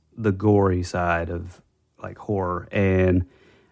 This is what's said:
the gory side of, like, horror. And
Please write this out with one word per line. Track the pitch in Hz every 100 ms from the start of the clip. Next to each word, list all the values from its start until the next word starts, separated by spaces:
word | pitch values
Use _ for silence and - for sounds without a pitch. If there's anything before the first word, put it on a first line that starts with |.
| _ -
the | 107
gory | 95 104 104 98 90
side | 87 92 87 85 85
of, | 87 90 - _ _ _ _
like, | 98 -
horror. | - 101 90 90 -
And | 104 95 92 92 90 87 _ _ _ _